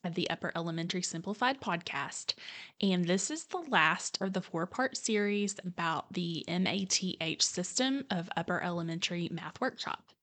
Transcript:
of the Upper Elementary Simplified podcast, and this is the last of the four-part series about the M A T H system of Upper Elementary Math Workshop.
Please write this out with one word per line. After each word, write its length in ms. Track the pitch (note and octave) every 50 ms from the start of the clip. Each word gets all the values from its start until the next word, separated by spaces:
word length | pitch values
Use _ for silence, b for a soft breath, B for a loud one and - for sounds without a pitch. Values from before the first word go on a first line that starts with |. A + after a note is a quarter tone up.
| -
of 100 | F3+ E3
the 160 | F3 E3 -
Upper 220 | E3 - - F3 -
Elementary 460 | E3+ E3 E3+ E3 E3 E3 F3 - F3+ F3+
Simplified 580 | - - E3 F3 G3 G#3 - B3 B3+ C#4 C4+
podcast, 720 | - A3 F3 E3+ E3+ - - C#3+ C#3 - - - - - - B B B B B B B B B
and 260 | - G3 F#3 F3+ F3
this 240 | E3+ F3+ G3 - -
is 140 | D4+ D#4+ -
the 180 | - - F#4 E4+ D4
last 480 | A#3+ F3+ D#3 D#3+ E3+ - - - - - F#3+
of 100 | G3 F#3+
the 80 | F#3
four-part 560 | F3+ - - E3 E3 F#3+ - - C4 C4 -
series 580 | - - - A3 G#3 G#3 G#3 G#3 G#3 G3+ G3+ G3 - -
about 440 | F3+ F3 - E3+ E3 D#3+ D3 - - -
the 340 | - F3 E3+ E3+ D#3+ - -
M 180 | - F3+ F#3
A 200 | B2 C3+ G3+ F#3+
T 320 | F#3 - - - F#3 - -
H 240 | D#3+ D#3+ D#3 - -
system 640 | - - - F3+ - - - B3+ C4 C4+ C#4 C#4 -
of 200 | G3+ F3 E3+ F#3 - -
Upper 240 | E3+ - F3+ - -
Elementary 680 | F3+ F3 E3+ E3 E3 E3 E3+ - - F3+ F3 E3+ -
Math 300 | F3 E3 D#3+ D#3 - -
Workshop. 420 | - C4 - - - - - - - _ - _